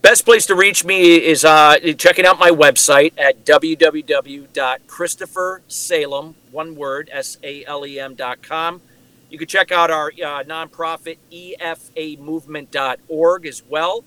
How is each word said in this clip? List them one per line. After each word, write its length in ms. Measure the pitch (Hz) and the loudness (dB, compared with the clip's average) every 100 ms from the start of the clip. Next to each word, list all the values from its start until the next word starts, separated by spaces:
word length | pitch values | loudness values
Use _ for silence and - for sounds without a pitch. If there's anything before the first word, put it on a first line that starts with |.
Best 240 | 190 233 - | 4 4 4
place 200 | 226 - | 2 2
to 80 | 185 | 0
reach 280 | 196 196 | 0 0
me 400 | 170 190 175 170 | -4 2 6 6
is, 220 | 143 151 156 | 4 2 4
uh, 320 | 156 151 151 165 151 | 6 6 4 2 2
checking 280 | 170 180 180 | 2 4 2
out 140 | 165 | 4
my 100 | 180 | 4
website 640 | 160 147 127 - 139 156 - | 6 4 4 2 4 2 0
at 280 | 139 - - | -2 -2 2
W 300 | 151 160 156 | 2 2 0
W 280 | 160 151 | 0 0
W 440 | 143 143 139 139 135 | -6 -6 -6 -18 -14
dot 300 | 147 131 131 _ | -8 -6 -6 _
Christopher 760 | - 170 - 180 - 185 185 _ | -10 -10 -10 -14 -8 -8 -10 _
Salem, 680 | - - 165 143 139 156 160 _ | -14 -6 -6 -4 -8 -12 _ _
one 240 | 135 160 156 | -16 -14 -12
word, 340 | 143 135 156 | -10 -10 -12
S 260 | 143 131 - | -14 -14 -16
A 200 | 143 143 135 | -18 -18 -14
L 200 | 147 143 | -14 -14
E 140 | 139 | -14
M 160 | 135 131 | -16 -12
dot 260 | 127 123 | -12 -12
com. 400 | _ 160 165 175 _ _ _ _ _ | _ -8 -8 -10 _ _ _ _ _
You 80 | 165 | -18
can 100 | 160 | -8
check 240 | 196 180 | -6 -2
out 200 | 180 170 | -2 -2
our, 160 | 160 147 | -2 -6
uh, 360 | 165 156 143 | -10 -10 -10
nonprofit, 760 | 139 160 160 _ 165 160 165 160 _ | -12 -14 -14 _ -10 -10 -14 -20 _
E 240 | 170 180 185 | -20 -20 -14
F 300 | 170 160 _ 160 | -12 -12 _ -14
A 200 | 156 147 | -14 -14
movement 560 | 143 160 139 151 143 | -14 -14 _ -18 -12
dot 280 | 139 135 123 _ | -8 -6 -8 _
org, 380 | 160 165 180 160 | 0 0 0 -6
as 160 | 127 123 | -18 _
well 340 | 151 170 190 | -6 -4 -6